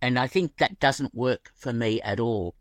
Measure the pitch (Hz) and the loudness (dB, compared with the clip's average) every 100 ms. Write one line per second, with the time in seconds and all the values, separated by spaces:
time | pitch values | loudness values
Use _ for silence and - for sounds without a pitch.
0 | 123 123 127 190 175 - 151 - 139 135 | 0 0 2 0 -2 0 -2 2 0 2
1 | 139 - 127 117 - _ 131 117 113 110 | -4 -2 -2 -2 -6 _ -6 -2 0 0
2 | 104 104 117 110 87 - | -2 -2 0 -2 -4 -8